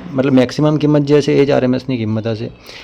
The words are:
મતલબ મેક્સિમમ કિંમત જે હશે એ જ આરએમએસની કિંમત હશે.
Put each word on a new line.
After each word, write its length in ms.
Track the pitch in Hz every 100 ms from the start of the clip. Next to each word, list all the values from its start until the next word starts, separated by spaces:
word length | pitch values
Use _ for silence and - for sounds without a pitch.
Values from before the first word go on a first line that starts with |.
| -
મતલબ 200 | 131 135
મેક્સિમમ 440 | 131 127 - 151 151
કિંમત 240 | 147 151
જે 160 | 143 147
હશે 160 | 143
એ 120 | 143 139
જ 60 |
આરએમએસની 460 | 135 127 127 135 123
કિંમત 300 | 110 110 110
હશે. 240 | 107 117 - - -